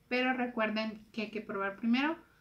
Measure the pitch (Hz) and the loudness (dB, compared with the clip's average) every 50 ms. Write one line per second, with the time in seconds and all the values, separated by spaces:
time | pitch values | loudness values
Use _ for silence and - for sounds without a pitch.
0 | _ - 247 254 254 254 254 247 247 240 - 226 220 214 208 220 220 220 208 - | _ -2 0 2 2 2 2 2 0 -2 0 0 0 0 0 0 -2 -2 -6 -8
1 | - - - 226 208 208 - 208 - - 196 196 196 196 196 - - 226 240 262 | -14 -10 -8 -6 -6 -4 -6 -6 -6 -4 -4 -2 -2 -2 -4 0 2 4 4 4
2 | 277 311 330 - - - _ _ | 4 2 0 -2 -6 -16 _ _